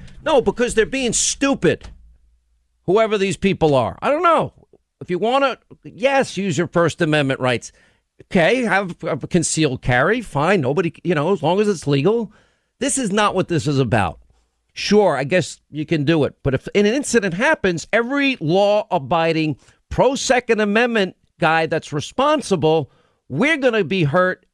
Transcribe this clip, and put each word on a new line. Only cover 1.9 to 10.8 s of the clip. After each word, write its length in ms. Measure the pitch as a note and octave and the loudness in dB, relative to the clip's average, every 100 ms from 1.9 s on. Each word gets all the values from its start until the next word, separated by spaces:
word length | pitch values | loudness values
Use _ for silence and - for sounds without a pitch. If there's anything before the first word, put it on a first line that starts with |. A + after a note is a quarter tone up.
| - - _ _ _ _ _ _ _ | -20 -20 _ _ _ _ _ _ _
whoever 340 | - G3+ A3 G#3 | 0 2 2 0
these 200 | G3 - | -2 -2
people 360 | G3 F3+ D#3+ | -2 0 2
are." 240 | C3+ G#2+ - | 2 0 -4
I 80 | A3+ | -4
don't 140 | D4 | 0
know. 300 | F4 D4+ D3 - _ _ _ - | 2 2 0 -8 _ _ _ -16
If 100 | - | -8
you 100 | F3 | -4
wanna, 400 | G#3+ C4+ C#4 A3 _ - | 0 2 0 -2 _ -20
yes, 520 | D3+ D3 B3+ C#4 - - | -20 -4 0 2 0 -2
use 220 | G3 C#3 | -2 -2
your 100 | E3+ | 0
First 340 | F3+ E3+ - | 2 0 0
Amendment 380 | E3 D3+ C3+ C3+ | 0 2 0 0
rights. 320 | B2+ A#2 - - _ _ _ _ - | 0 -2 -6 -20 _ _ _ _ -2
Okay, 380 | F#3+ E3 B3 | 2 4 2
have 380 | A3+ F#3 G3 - | 2 0 -2 -6
a 240 | D#3+ C#3+ D#3 | -6 -6 -2
concealed 540 | F3 D#3 - D3+ B2+ | -2 0 0 0 -2
carry. 380 | - B2 D#3+ A#3+ | 0 2 2 0
Fine. 400 | G#3 C#3+ D#3 G3+ | -4 -2 2 2
Nobody, 300 | B2 D3 | 0 0